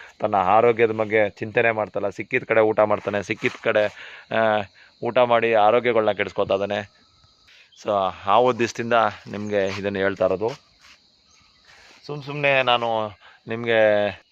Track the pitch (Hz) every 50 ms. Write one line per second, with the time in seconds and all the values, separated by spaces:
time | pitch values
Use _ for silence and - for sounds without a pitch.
0 | - - - - - 107 104 98 92 90 101 110 113 120 117 110 117 110 110 110
1 | 110 104 107 110 107 101 - - - 110 101 120 117 117 113 110 104 95 - 101
2 | 101 101 95 - 107 - - 127 - - 117 113 110 107 110 107 107 107 104 98
3 | - 101 101 101 95 - 110 - - 123 - - - 117 110 107 104 101 - -
4 | - - - - - - 117 113 113 110 107 107 101 - _ _ _ _ _ _
5 | - 120 110 127 123 120 120 117 113 117 113 107 104 107 110 123 117 123 117 113
6 | 110 104 104 95 101 95 - - 101 95 98 98 98 101 104 104 101 - _ _
7 | _ _ _ _ _ _ _ _ _ _ - - _ _ _ - - - 104 101
8 | 95 92 87 87 - 98 101 113 123 127 123 110 117 107 - - 117 117 120 117
9 | 107 104 107 - - 123 110 104 104 104 104 101 95 98 98 101 95 101 101 98
10 | 95 98 98 90 98 92 95 92 104 117 139 - _ _ _ _ _ - - _
11 | _ _ _ _ _ _ _ _ _ _ _ _ _ _ - - - - - _
12 | - - 147 151 135 139 143 147 143 143 139 131 127 123 120 120 117 117 113 110
13 | 110 107 101 - _ - - _ _ 117 113 113 120 117 113 113 110 107 104 104
14 | 104 101 92 - _ _